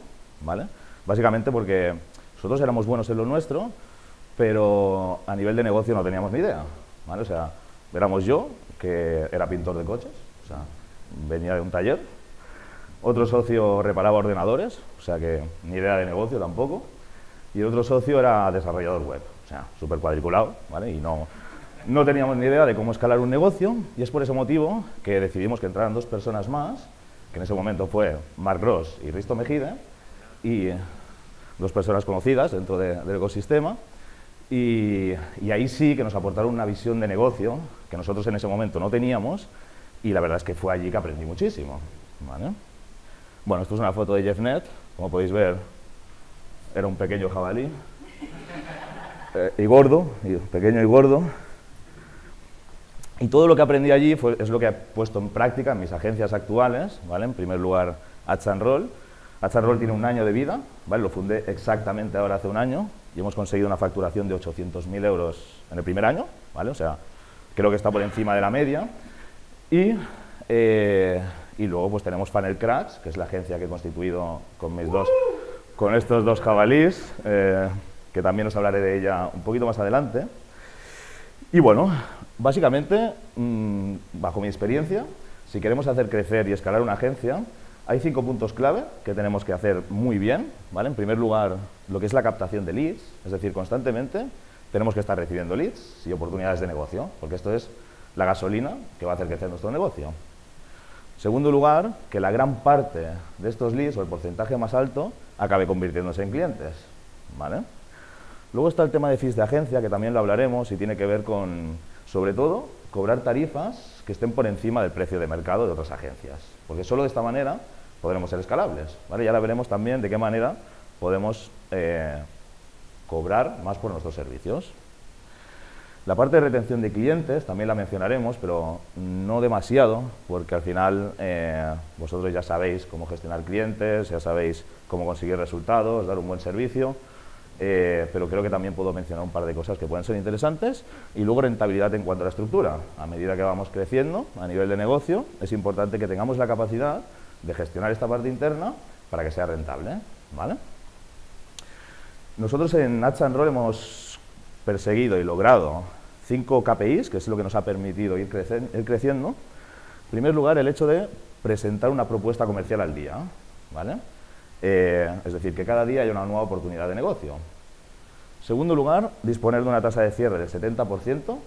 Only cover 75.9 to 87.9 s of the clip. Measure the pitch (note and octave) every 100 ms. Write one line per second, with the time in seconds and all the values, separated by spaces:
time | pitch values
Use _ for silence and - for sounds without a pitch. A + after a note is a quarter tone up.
75.9 | A#2 A2+ A#2 A2 A2 A2+ G#2 G#2+ C#3+ E3
76.9 | F#3 - - G#2 G2+ G2 F#2+ F#2+ G2 -
77.9 | - - F#2 F#2 G2+ G#2+ G2+ G2+ G2 G2
78.9 | G2 F#2+ F2+ F2+ - E2+ A#2+ A#2+ A2 G2+
79.9 | B2+ C#3 A#2 G3+ - - - - - -
80.9 | - - - - - - E3+ C3 G#2+ F#3+
81.9 | D3+ - - - - B2 C#3 D3 C#3 D3
82.9 | G3+ A3+ - - - A#2+ A2+ G#2+ G2+ G2
83.9 | G2 - F2 F2+ F2+ G2+ F#2+ G#2 C#3 D#3
84.9 | G3 C#4+ - - - - G#2 G#2 B2+ C#3
85.9 | B2 A2 G#2+ G2 A2 G2 G2 F#2+ G#2+ A#2+
86.9 | G2+ B2+ C3+ A#2 D#3+ A#3 - - - -